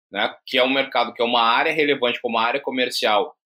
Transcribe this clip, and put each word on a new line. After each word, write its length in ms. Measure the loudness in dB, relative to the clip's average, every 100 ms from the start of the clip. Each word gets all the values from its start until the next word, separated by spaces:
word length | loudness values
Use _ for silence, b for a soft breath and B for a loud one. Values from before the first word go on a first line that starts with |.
| _
né, 180 | -6 -6 -8 -4
que 120 | 0
é 40 |
um 80 | 0
mercado, 440 | 0 -2 -2 -2
que 80 | 0
é 20 |
uma 160 | 2 4
área 320 | 4 2 2
relevante, 480 | 0 0 0 -2 -2
como 160 | -4 0
a 80 |
área 160 | 0 -2
comercial, 760 | -4 -2 -2 -2 2 2 0 -8 _